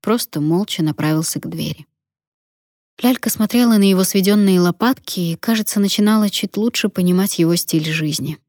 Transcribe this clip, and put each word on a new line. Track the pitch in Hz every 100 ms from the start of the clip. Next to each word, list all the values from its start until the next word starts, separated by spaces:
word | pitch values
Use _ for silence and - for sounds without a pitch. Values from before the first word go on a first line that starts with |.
просто | - 233 - 151
молча | 151 170 208 -
направился | 156 147 151 156 160 165
к | 165
двери. | 165 156 - - _ _ _ _ _ _ _ _ _ _ -
Лялька | 247 254 233
смотрела | - 214 240 240 214
на | 196
его | 190
сведенные | 185 202 190 208 196 185
лопатки | 175 170 233 269 - -
и, | 170 165
кажется, | - 226 208 208
начинала | 202 - 208 220 208
чуть | - 202 202
лучше | 226 - 208
понимать | - 180 180 202 -
его | 165 170
стиль | - 160 156
жизни. | 160 156 135 135 151